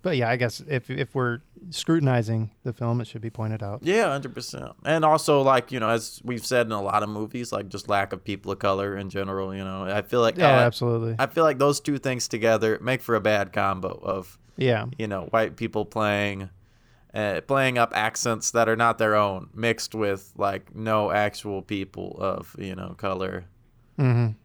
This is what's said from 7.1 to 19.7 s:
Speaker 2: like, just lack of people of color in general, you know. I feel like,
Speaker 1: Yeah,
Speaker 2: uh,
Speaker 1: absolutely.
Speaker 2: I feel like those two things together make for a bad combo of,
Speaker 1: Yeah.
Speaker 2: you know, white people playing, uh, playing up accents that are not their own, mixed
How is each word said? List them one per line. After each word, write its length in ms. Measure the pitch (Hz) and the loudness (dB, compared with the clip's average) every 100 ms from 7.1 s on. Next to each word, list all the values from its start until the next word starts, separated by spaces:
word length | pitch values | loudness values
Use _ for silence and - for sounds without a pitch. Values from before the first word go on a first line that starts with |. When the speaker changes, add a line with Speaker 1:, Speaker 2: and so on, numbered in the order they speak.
| 104 107 123 120 | -4 -6 -6 -6
Speaker 2:
like, 160 | 104 101 | -6 -6
just 200 | 98 - | -10 -2
lack 240 | 101 98 | 0 0
of 120 | 95 | -6
people 260 | - 98 - | -8 -8 -6
of 80 | 95 | -2
color 380 | 101 98 101 101 | 0 0 -2 -4
in 140 | 98 | -6
general, 440 | 98 98 95 95 | -6 -4 -4 -4
you 80 | 98 | -6
know. 220 | 95 95 | -8 -6
I 180 | 95 104 | -2 -4
feel 180 | 98 123 | 0 2
like, 160 | 113 175 | 2 4
Speaker 1:
Yeah, 180 | 160 131 | 6 6
Speaker 2:
uh, 40 | |
Speaker 1:
absolutely. 520 | 120 - 120 117 113 113 | 4 2 -2 0 -2 -2
Speaker 2:
I 60 | 131 | -2
feel 180 | - | 4
like 140 | 160 135 | 2 4
those 200 | 143 139 | 2 2
two 200 | - 143 | -2 -2
things 280 | 139 127 - | -2 -4 -4
together 520 | 113 113 110 110 104 | 0 2 4 2 0
make 180 | 117 127 | -2 -4
for 140 | - | 0
a 60 | 113 | 2
bad 320 | 104 107 101 | 4 2 0
combo 480 | - 98 95 92 - | 0 0 0 -6 -6
of, 360 | 90 98 92 - _ - | -4 -4 -6 -20 _ -2
Speaker 1:
Yeah. 300 | 131 110 117 127 | 0 0 -2 -6
Speaker 2:
you 80 | 110 | -4
know, 200 | 98 85 | -4 0
white 240 | 113 110 | 0 0
people 300 | - 113 107 | -2 -4 -4
playing, 640 | 101 110 104 101 101 98 95 - _ _ _ _ _ | -4 0 0 2 0 -4 -10 -14 _ _ _ _ _
uh, 280 | - 107 87 - | -4 -2 -2 0
playing 320 | 135 131 123 | 2 2 2
up 140 | 117 | 2
accents 560 | - 110 - 123 110 - | 2 -2 -2 -2 -2 0
that 160 | 117 113 | 2 2
are 80 | 113 | 4
not 220 | 117 113 | 2 2
their 160 | 110 | 2
own, 360 | 107 104 95 - | 4 2 -2 -10
mixed 400 | - 117 | -4 -2